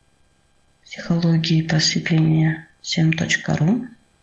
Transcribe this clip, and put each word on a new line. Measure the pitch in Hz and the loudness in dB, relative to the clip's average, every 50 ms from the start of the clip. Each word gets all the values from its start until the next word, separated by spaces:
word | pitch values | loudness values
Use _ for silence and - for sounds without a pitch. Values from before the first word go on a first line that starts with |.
| _ _ _ _ _ _ _ _ _ _ _ _ _ _ _ _ _ | _ _ _ _ _ _ _ _ _ _ _ _ _ _ _ _ _
Психология | - - - - - 170 170 170 165 165 165 160 - 160 160 | -20 -18 -10 -4 -2 -2 0 2 2 2 2 2 2 0 0
и | |
просветление | 160 165 165 156 - - - 160 - - 160 160 160 160 160 156 156 160 160 160 - - _ _ | 0 0 0 0 0 0 -2 -4 -2 0 0 2 2 2 2 2 2 0 -2 -4 -10 -18 _ _
семь | - - - 170 160 160 | -12 -6 -2 0 2 2
точка | 160 - - - - - - - 156 | 2 0 0 -2 -2 -2 -2 -2 -2
ру | - 151 175 240 247 - - - - _ _ _ _ | 0 2 2 0 0 -4 -8 -16 -20 _ _ _ _